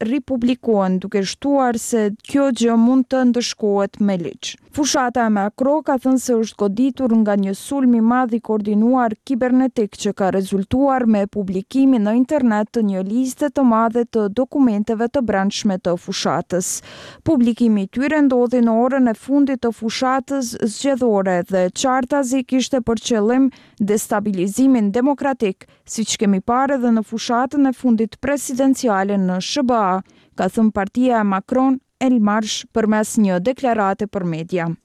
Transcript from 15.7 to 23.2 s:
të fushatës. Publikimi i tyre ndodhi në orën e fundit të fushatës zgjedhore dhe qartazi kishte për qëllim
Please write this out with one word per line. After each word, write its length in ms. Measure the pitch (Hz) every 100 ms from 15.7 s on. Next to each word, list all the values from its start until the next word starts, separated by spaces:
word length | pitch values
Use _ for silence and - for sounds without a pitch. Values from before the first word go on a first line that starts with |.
| 185
të 160 | 180 175
fushatës. 800 | - 196 190 147 - 175 180 - - - - -
Publikimi 640 | - 302 240 226 240 208 190
i 20 |
tyre 320 | 240 285 302 285
ndodhi 340 | 254 240 254 233
në 80 | 226
orën 260 | 254 269 247
e 60 |
fundit 480 | 214 - 285 277 262
të 80 | 233
fushatës 800 | 226 226 - 262 262 254 277 233 240
zgjedhore 800 | 220 - 277 262 247 202 190 180 -
dhe 220 | 190 180
qartazi 720 | - 262 254 254 285 254 269
kishte 380 | 247 262 233 262
për 160 | 233 226 -
qëllim 400 | 226